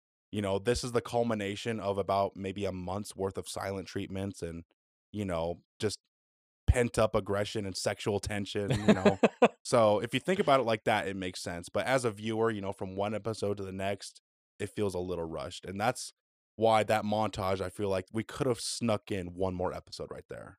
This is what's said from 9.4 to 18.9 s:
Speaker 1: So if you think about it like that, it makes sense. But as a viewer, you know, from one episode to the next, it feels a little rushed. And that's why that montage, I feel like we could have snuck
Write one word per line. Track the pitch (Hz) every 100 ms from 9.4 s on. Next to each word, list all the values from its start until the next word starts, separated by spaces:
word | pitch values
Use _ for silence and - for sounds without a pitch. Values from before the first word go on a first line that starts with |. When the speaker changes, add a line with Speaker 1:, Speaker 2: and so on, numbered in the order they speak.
| 247 -
Speaker 1:
So | - 123 110 104
if | 117
you | 131
think | - 190
about | 175 135
it | 113
like | 113 -
that, | 107 87
it | 98
makes | 92 -
sense. | 98 87 90
But | 104 117
as | 131 120
a |
viewer, | 104 110 110 113
you | 107
know, | 98
from | - 98 95
one | 104
episode | 107 110 110 101 101
to | 95
the |
next, | 95 98 101 - - _ _ _ -
it | 104
feels | - 101 90
a |
little | 90 85 82
rushed. | 78 69 - 87
And | 98
that's | 113 - - _ _ _ _ -
why | 110 110
that | 107 107
montage, | 104 107 107 110 95 95
I | 90
feel | - 101
like | 95 -
we | 113
could | - - 135
have | 113
snuck | - - 120